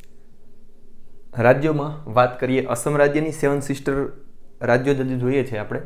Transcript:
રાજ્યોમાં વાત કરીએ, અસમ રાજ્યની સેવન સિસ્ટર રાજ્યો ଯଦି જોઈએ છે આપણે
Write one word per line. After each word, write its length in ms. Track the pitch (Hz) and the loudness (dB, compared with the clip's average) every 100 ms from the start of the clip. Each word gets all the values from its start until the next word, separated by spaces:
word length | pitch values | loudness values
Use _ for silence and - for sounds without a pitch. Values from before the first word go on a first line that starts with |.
| - - - - - - - - - - - - - 123 | -16 -16 -16 -16 -16 -14 -16 -16 -14 -12 -12 -12 -10 2
રાજ્યોમાં 760 | 117 139 156 147 147 - - | 6 6 4 0 -2 -6 -2
વાત 280 | 110 123 - | 4 4 2
કરીએ, 240 | 127 131 | 0 0
અસમ 320 | 123 120 151 147 | 0 -2 0 4
રાજ્યની 360 | 143 147 156 | 4 4 0
સેવન 280 | 151 143 143 | 0 2 2
સિસ્ટર 520 | 139 139 - 135 131 - - - - - | 0 -2 -2 -2 -2 -6 -14 -14 -14 -4
રાજ્યો 320 | 120 123 135 | 2 4 4
ଯଦି 200 | 135 127 | 2 0
જોઈએ 300 | 127 123 139 | 0 2 2
છે 140 | 123 107 | 0 -2
આપણે 220 | 107 131 | -4 -6